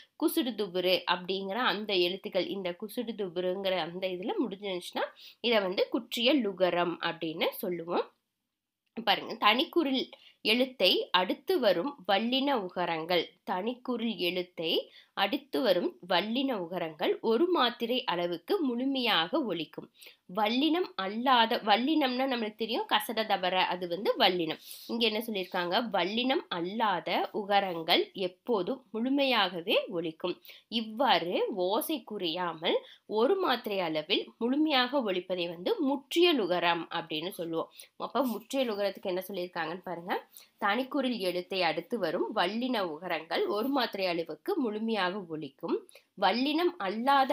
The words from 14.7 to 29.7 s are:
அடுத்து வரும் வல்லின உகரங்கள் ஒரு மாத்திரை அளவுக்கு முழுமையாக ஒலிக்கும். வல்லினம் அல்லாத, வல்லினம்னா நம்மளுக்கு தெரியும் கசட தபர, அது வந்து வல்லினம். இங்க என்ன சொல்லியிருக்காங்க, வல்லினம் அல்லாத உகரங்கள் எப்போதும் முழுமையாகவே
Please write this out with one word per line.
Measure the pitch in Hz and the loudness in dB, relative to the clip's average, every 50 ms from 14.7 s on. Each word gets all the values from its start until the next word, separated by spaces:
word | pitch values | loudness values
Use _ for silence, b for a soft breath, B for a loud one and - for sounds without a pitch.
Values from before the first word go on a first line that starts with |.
| 240 453 539 B B B B B B | 0 -2 -2 B B B B B B
அடுத்து | B 196 202 - - - - - 294 | B 0 0 0 -2 -4 -4 -2 2
வரும் | 269 214 175 175 233 359 - - - 180 | 4 4 4 4 2 -2 -4 -6 -4 0
வல்லின | 185 170 196 214 226 269 269 269 240 | 2 2 2 2 0 0 0 0 -2
உகரங்கள் | 196 175 160 185 175 170 160 156 156 190 311 - - | -2 -4 -6 -4 -4 -4 -6 -4 -2 0 0 0 0
ஒரு | - 226 220 247 349 370 | 0 2 2 4 2 2
மாத்திரை | 349 311 247 233 233 - 233 220 254 247 - | 4 4 2 2 0 -2 -2 -2 -2 -2 -2
அளவுக்கு | - 175 175 175 175 175 - - - 403 403 | -2 -2 0 0 -2 -2 -4 -2 -2 0 0
முழுமையாக | 302 254 233 240 262 277 269 262 240 220 196 165 165 175 - 330 269 | 0 0 -2 0 -2 -2 0 0 2 2 2 2 2 2 0 0 0
ஒலிக்கும். | 214 165 165 151 - - 165 - - _ B B B B B B - | 0 -2 -4 -4 -8 -10 -14 -16 -16 _ B B B B B B -8
வல்லினம் | 180 220 208 220 240 262 302 320 311 359 381 - - | -2 0 0 2 2 2 2 2 2 0 -2 -4 -4
அல்லாத, | - 190 190 208 226 247 277 254 233 226 220 240 - | -6 -6 -4 -4 -2 2 4 6 6 6 4 2 0
வல்லினம்னா | 185 220 202 226 247 294 320 311 285 254 247 247 269 | 2 4 4 4 4 2 2 2 2 2 2 0 0
நம்மளுக்கு | 277 247 240 214 214 214 - | 0 0 -2 -2 -4 -4 -4
தெரியும் | 226 220 233 359 427 | -4 -2 -2 -2 0
கசட | - - 214 - - 220 220 214 | 0 0 0 0 0 -2 -2 0
தபர, | 208 196 185 180 180 185 185 180 | 0 0 0 0 2 2 2 2
அது | - 175 180 180 175 | 2 0 -2 -4 -4
வந்து | 170 180 220 - 494 | -4 -2 0 0 2
வல்லினம். | 330 226 185 180 180 160 156 147 - B B B B B | 4 4 4 4 2 0 -2 -4 -6 B B B B B
இங்க | B 233 233 233 | B -2 0 0
என்ன | 220 214 214 | 0 0 0
சொல்லியிருக்காங்க, | 233 233 214 190 180 - - 185 175 170 185 226 240 208 | -4 -4 -4 -6 -4 -4 -4 -4 -2 0 0 0 0 0
வல்லினம் | 190 190 170 190 214 240 247 262 269 381 - - | 0 0 0 0 0 0 0 0 0 0 -2 -4
அல்லாத | 190 175 165 185 202 233 233 208 180 170 165 175 190 277 381 - | -6 -6 -4 -4 -2 0 2 2 2 0 0 -2 -2 -2 -2 -2
உகரங்கள் | - 220 202 196 202 196 196 190 170 165 160 170 185 311 415 - - 185 | -4 -6 -2 2 2 2 2 2 -2 -4 0 2 4 4 2 0 -4 -4
எப்போதும் | 185 180 185 _ - - 240 - 175 185 262 - - _ | -4 -4 -6 _ -4 -2 0 0 0 -2 -4 -6 -8 _
முழுமையாகவே | - 220 233 262 277 285 277 262 247 220 196 180 185 170 170 202 | -6 -4 -2 0 2 2 4 4 4 4 2 2 0 -4 -2 0